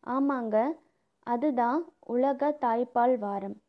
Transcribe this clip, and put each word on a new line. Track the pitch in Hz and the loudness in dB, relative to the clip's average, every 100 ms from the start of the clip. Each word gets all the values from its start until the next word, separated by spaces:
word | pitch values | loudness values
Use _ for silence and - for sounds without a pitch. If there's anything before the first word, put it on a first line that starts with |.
| - | -4
ஆமாங்க, | 254 277 269 226 214 254 320 _ _ _ _ - | -2 0 0 0 2 2 -4 _ _ _ _ -6
அதுதான் | 240 294 247 240 285 339 _ | 0 0 2 2 0 -4 _
உலக | - 240 269 269 277 294 | -6 0 0 2 -2 0
தாய்ப்பால் | 247 226 240 - 240 254 202 | 0 0 0 2 2 2 -2
வாரம். | 202 196 208 | -6 -8 -12